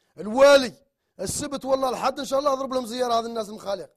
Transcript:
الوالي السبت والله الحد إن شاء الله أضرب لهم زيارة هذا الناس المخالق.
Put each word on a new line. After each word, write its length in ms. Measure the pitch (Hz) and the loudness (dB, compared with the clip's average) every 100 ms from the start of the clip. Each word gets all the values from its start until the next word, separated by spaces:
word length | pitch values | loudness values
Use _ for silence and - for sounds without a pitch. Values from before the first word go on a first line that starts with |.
| _ - | _ -14
الوالي 540 | 190 240 277 285 247 - _ _ _ - | -4 6 8 8 4 -8 _ _ _ -10
السبت 440 | 190 - 294 - | -8 -6 -6 -6
والله 260 | 262 269 262 | -2 0 0
الحد 280 | 208 247 277 | -2 -2 -4
إن 60 | |
شاء 140 | 262 269 | -2 -2
الله 140 | 294 | 0
أضرب 220 | 262 269 | -2 -2
لهم 120 | 254 233 | -4 -4
زيارة 280 | 247 247 233 | -4 -2 0
هذا 80 | 233 | -2
الناس 220 | 233 202 | -6 -10
المخالق. 420 | 214 196 196 147 | -10 -8 -8 -10